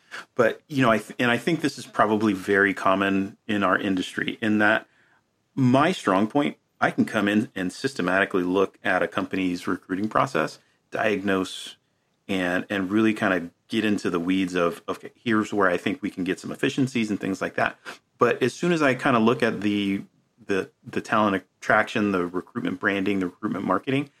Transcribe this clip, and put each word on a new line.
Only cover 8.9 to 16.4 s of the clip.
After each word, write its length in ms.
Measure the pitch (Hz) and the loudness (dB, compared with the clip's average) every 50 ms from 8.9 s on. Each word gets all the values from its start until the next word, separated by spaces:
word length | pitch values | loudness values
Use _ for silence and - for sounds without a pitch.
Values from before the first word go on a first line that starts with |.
| 92 90 | 0 0
a 60 | 87 85 | 0 -2
company's 580 | - 104 92 92 - 95 95 90 90 87 - | -2 -4 -6 -4 -4 -2 -2 -2 -4 -4 -4
recruiting 420 | 98 92 - - - 92 92 104 107 | -4 -6 -6 -6 -6 -6 -4 -4 -2
process, 520 | - - 135 135 - - - - - - _ _ _ _ _ _ | 0 0 0 2 0 -2 -2 -2 -4 -10 _ _ _ _ _ _
diagnose, 840 | - - 113 110 104 95 98 101 95 95 92 - - - - - - _ _ _ _ _ _ _ _ _ _ - | -4 -2 -2 0 0 -2 0 0 0 0 -2 -4 -6 -12 -14 -16 -18 _ _ _ _ _ _ _ _ _ _ -6
and, 400 | 98 92 90 87 87 - - - | -4 -2 -2 -2 -2 -2 -4 -4
and 220 | 104 98 92 90 | -4 -4 -2 -2
really 240 | 101 110 110 110 107 | 0 2 2 2 2
kinda 340 | - 110 98 92 87 85 85 - _ _ - | 0 0 0 0 0 -2 -6 -12 _ _ -6
get 180 | 113 110 104 | -4 -2 0
into 240 | 107 104 95 - 101 | 0 0 0 -2 -2
the 100 | 87 87 | -2 -2
weeds 360 | 85 90 92 95 95 90 90 | 0 0 0 0 0 -2 0
of, 260 | 90 85 85 85 - - - | 0 0 0 0 -4 -8 -10
okay, 220 | - - - - - | -10 -10 -12 -18 -18
here's 400 | _ - 120 110 107 104 - - | _ -4 0 0 0 0 0 0
where 160 | 104 98 92 | 0 2 2
I 80 | 87 90 | 2 0
think 240 | - - 90 - | -2 -4 -4 -4
we 80 | - 110 | -6 -6
can 140 | - 95 90 | -6 -4 -4
get 160 | 90 87 | -4 -4
some 120 | - | -4